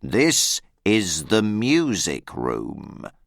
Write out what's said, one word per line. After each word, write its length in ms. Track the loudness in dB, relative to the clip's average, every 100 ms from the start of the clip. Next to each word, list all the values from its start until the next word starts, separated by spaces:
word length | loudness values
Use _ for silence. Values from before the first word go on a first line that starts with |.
This 600 | -2 2 4 4 0 -2 -8 _
is 400 | 2 2 2 -4
the 180 | 0 2
music 920 | 2 0 2 2 2 0 -2 -4 -8
room 720 | -6 -4 -4 -6 -10 -12 -14 -16 -18